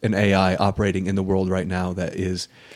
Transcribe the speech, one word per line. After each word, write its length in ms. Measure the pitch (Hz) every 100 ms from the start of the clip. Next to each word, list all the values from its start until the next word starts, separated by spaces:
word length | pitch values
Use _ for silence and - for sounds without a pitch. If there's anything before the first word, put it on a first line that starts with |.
an 120 | 110
A 200 | 98 104
I 200 | 95 95 92
operating 500 | 101 98 104 95 92
in 100 | 98
the 60 |
world 280 | 95 95 92
right 160 | 95 90
now 260 | 92 92
that 200 | 90 87
is, 320 | - 95 90 - - -